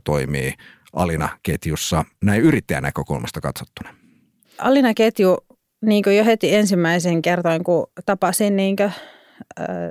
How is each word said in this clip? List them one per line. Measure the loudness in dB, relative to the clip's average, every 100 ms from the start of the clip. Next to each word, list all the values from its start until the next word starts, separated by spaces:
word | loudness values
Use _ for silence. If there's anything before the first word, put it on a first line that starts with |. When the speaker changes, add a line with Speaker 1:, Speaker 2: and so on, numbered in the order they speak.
Speaker 1:
toimii | -2 -2 -2 -4 -4 -8 -16 -20 _
Alina-ketjussa | -4 -2 -2 -4 -6 -6 -4 -4 -6 -2 -2 -4 -4
näin | 0 2
yrittäjän | 4 2 0 -4
näkökulmasta | -4 -6 -6 -6 -6 -8
katsottuna? | -8 -8 -12 -16 -20 -20 _ _ _ _ _ -6
Speaker 2:
Alina-ketju, | 2 4 4 4 2 4 2 2 _ _ _ -6
niin | 0 2
kuin | 4 4
jo |
heti | 4 2 2
ensimmäisen | 2 2 2 2 2 0 0
kertoin, | 0 0 0 0
kun | 0 0 -2 -8 -4
tapasin | 0 0 0 0 2
niin | 0 0
kuin, | -2 -4 -16 -20 _ -20 -20 -12
äh, | -8 -8 -8